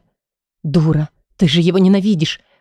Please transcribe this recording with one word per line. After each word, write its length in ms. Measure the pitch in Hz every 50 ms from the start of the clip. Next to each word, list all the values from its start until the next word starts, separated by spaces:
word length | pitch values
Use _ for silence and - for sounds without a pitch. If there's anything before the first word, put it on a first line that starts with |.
| _ _ _ _ _ _ _ _ _ _ _ _ -
«Дура, 460 | 156 139 175 151 160 156 147 151 - _ _ _ _ _
ты 100 | - 196
же 140 | 147 143 175
его 180 | 165 175 170 190
ненавидишь! 600 | 185 185 196 196 185 214 208 156 160 - - - _ _ _ _